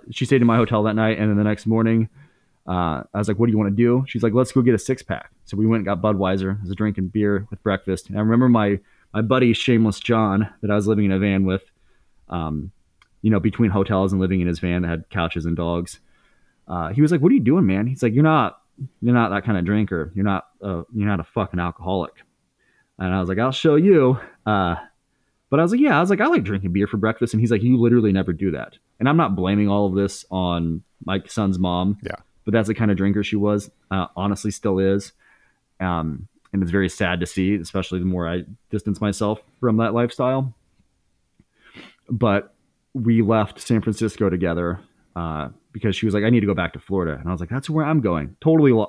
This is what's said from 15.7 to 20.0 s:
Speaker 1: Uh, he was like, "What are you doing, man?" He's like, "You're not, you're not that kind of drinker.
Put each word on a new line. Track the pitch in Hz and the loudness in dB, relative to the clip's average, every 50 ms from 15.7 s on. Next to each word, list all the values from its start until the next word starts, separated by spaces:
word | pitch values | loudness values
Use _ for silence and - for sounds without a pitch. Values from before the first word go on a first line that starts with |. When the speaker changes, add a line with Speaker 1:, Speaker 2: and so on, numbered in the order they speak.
| 85 85 87 - - - _ _ _ _ _ _ _ _ _ _ _ _ _ | -4 -4 -6 -8 -12 -18 _ _ _ _ _ _ _ _ _ _ _ _ _
Speaker 1:
Uh, | - 87 87 80 80 | -10 -8 -8 -6 -2
he | 101 139 | 2 2
was | 156 151 | 2 2
like, | 175 139 | 4 2
"What | 143 190 | 4 4
are | 277 | 4
you | 233 | 4
doing, | 117 120 156 190 143 | 4 2 2 4 4
man?" | 95 95 98 110 | 2 2 0 -2
He's | 123 131 - | -2 -2 -2
like, | 127 113 110 | -2 0 2
"You're | 139 156 | 2 2
not, | 156 156 143 110 - - - _ _ _ - 135 - _ _ | 4 2 2 0 -2 -4 -10 _ _ _ -16 -16 -16 _ _
you're | 110 120 123 | 0 2 2
not | 120 113 95 | 2 2 0
that | 98 101 - | -2 -2 -2
kind | 117 104 | -2 -2
of | 90 85 | 0 0
drinker. | 92 104 107 104 - 92 82 | 0 0 0 0 0 -2 -4